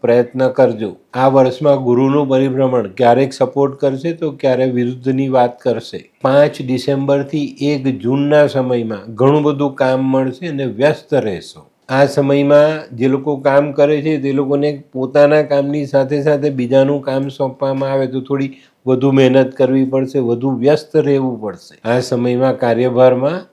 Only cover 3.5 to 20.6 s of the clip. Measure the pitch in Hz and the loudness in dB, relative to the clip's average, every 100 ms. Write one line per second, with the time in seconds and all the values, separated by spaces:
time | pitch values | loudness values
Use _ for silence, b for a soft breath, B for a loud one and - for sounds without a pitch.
3.5 | 139 139 135 139 135 165 165 165 131 139 | 0 -2 0 -4 -2 -6 -6 -8 -4 -2
4.5 | 127 131 123 120 127 127 131 135 131 123 | 0 0 -2 -4 -4 -4 -2 0 2 0
5.5 | - 131 117 - 90 - _ 135 139 147 | -2 -4 -4 -6 -16 -16 _ 0 4 2
6.5 | 147 131 127 135 139 139 139 139 156 139 | 0 -6 -4 -2 -2 0 -2 -2 -6 -6
7.5 | - 143 147 135 127 117 135 143 151 147 | -4 -4 -2 -4 -4 -4 -2 2 2 2
8.5 | 139 127 123 113 104 101 110 135 151 147 | 0 -2 -4 -4 -8 -12 0 2 2 0
9.5 | 139 143 131 131 131 131 131 131 - 175 | -2 -4 -2 -2 0 0 -2 -2 -6 -8
10.5 | 139 135 104 143 147 - 139 107 90 - | -6 -6 0 0 0 -2 -2 -2 -8 -12
11.5 | - _ _ - 131 139 139 139 143 143 | -20 _ _ -4 0 2 2 0 2 4
12.5 | 147 151 156 - 120 131 135 139 139 139 | 4 4 0 -10 -2 0 0 -2 -2 2
13.5 | 139 147 143 143 151 151 151 135 135 135 | 2 0 0 2 2 0 -2 -2 -2 -2
14.5 | 143 147 139 - 131 131 143 147 151 147 | -2 -2 -4 -12 -8 -2 4 6 4 2
15.5 | 143 139 147 139 139 135 147 143 147 147 | 0 0 -4 -2 -2 0 -2 0 0 -2
16.5 | 135 120 135 135 143 135 135 139 135 135 | -2 0 2 2 0 -4 -4 -6 -6 -6
17.5 | 131 139 135 135 135 131 131 131 139 135 | -4 -4 -2 -2 -2 -2 -4 -4 -4 -4
18.5 | B B B 127 127 135 135 131 131 131 | B B B -2 0 2 4 4 4 2
19.5 | - 127 135 131 135 131 139 120 120 135 | 0 0 2 0 -2 -2 -2 -2 -2 -4
20.5 | 123 | 0